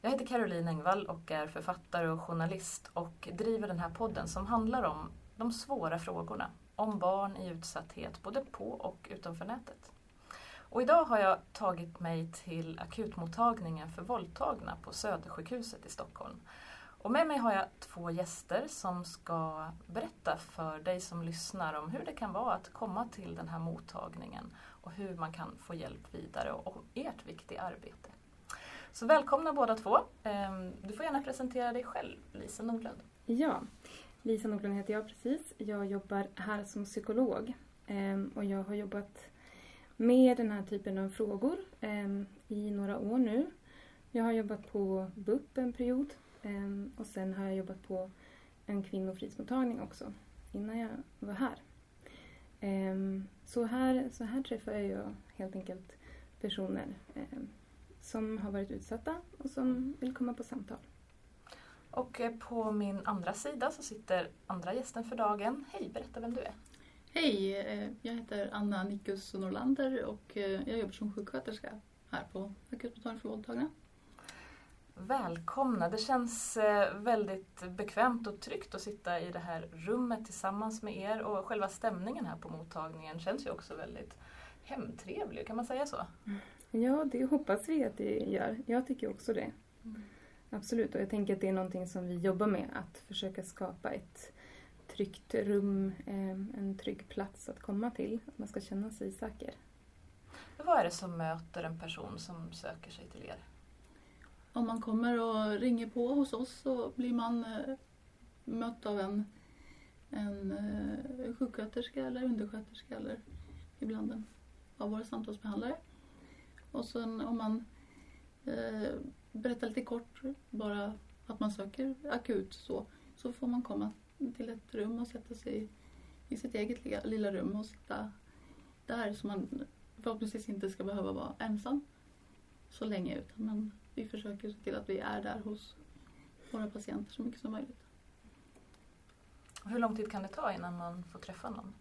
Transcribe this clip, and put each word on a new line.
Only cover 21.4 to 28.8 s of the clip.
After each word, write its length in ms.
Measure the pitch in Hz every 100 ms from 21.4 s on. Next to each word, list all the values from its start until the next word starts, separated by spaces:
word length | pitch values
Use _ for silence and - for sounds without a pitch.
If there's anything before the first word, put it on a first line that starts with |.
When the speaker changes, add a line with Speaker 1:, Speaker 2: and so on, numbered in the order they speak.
| - 190 160
Speaker 1:
om 160 | 151 156
hur 160 | 254 -
det 80 |
kan 200 | 302 208
vara 200 | 185 240
att 200 | 180 -
komma 340 | - 214 185 233
till 240 | - 175 165
den 120 | 165
här 120 | 165
mottagningen 920 | 165 170 - - - 170 - - - - - - -
och 60 |
hur 240 | 170 196 175
man 180 | 160
kan 240 | 165 160 -
få 160 | -
hjälp 400 | 165 156 143 -
vidare 380 | - - - -
och, 160 | - -
och 160 | 185 -
ert 320 | - 277 - -
viktiga 340 | 165 - -
arbete. 480 | 180 - - - - - - - - - - -